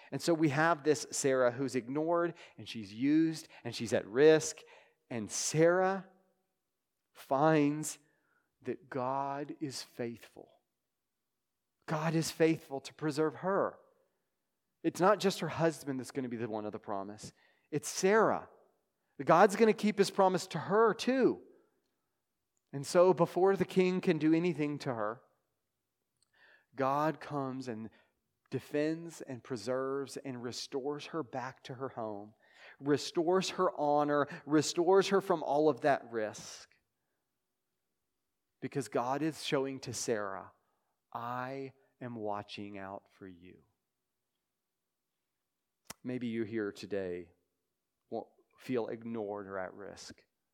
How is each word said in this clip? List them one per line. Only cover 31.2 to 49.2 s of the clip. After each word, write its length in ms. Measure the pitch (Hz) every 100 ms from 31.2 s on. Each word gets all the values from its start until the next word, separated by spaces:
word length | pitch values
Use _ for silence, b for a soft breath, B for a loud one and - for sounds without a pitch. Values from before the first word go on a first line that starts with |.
back 400 | 120 127 127 -
to 100 | - 127
her 140 | 135
home, 440 | - 110 101 104 _ B B B B
restores 720 | 139 139 - 175 165 185 180
her 200 | - 185 -
honor, 480 | 147 147 147 147 139 170 -
restores 640 | 156 143 - 170 196 185
her 140 | 196
from 200 | 190 170
all 280 | - 143 156
of 120 | 123
that 240 | 147 135 117
risk. 580 | 117 107 107 - - - _ _ _ _ _ _ _ _ _ _ _ _ _ _ _ _ _ _ _
Because 280 | - 143 127
God 340 | 139 123 139
is 220 | 160 147
showing 360 | - 143 135 135
to 120 | -
Sarah, 580 | 110 - 110 101 92 95 _ _ _ _ _ _
"I 600 | 117 120 123 127 135 135 _ _ -
am 140 | 127 117
watching 640 | 104 101 104 - 101 101
out 260 | 95 101 _
for 140 | - 95
you." 360 | 87 90 90 _ _ _ _ _ _ _ _ _ _ _ _ _ _ _ _ _ _ _ _ _ _ - -
Maybe 240 | 123 127 120
you're 180 | 113 107
here 260 | 113 101
today 580 | 101 98 101 95 87 87 _ _ _ _ _ _ _ - 113 - _ _ _ -
feel 200 | 123 110
ignored 600 | 113 117 117